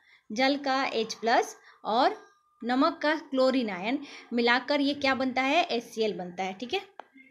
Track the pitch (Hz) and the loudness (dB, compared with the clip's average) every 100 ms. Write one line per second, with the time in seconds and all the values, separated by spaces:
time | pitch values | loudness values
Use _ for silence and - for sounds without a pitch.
0 | _ _ - 214 262 285 285 262 269 - | _ _ -8 0 0 2 0 0 0 -2
1 | 220 - 220 277 440 - - - - 226 | -4 -4 2 2 2 -6 -20 -10 -2 2
2 | 320 427 - _ _ - 226 254 320 330 | 2 0 -14 _ _ -8 -2 2 2 2
3 | 294 311 - 262 262 262 220 180 202 294 | 0 0 -2 2 4 2 0 -4 -4 -4
4 | 285 - - 233 233 247 254 285 277 285 | -6 -16 -6 0 4 2 2 0 0 0
5 | 269 262 262 262 269 320 - 240 233 220 | 0 0 0 0 2 2 2 -2 -4 -2
6 | 220 175 180 175 190 196 240 392 392 - | -2 -2 -8 -6 -6 -6 -6 -6 -6 -20
7 | - - - | -20 -20 -20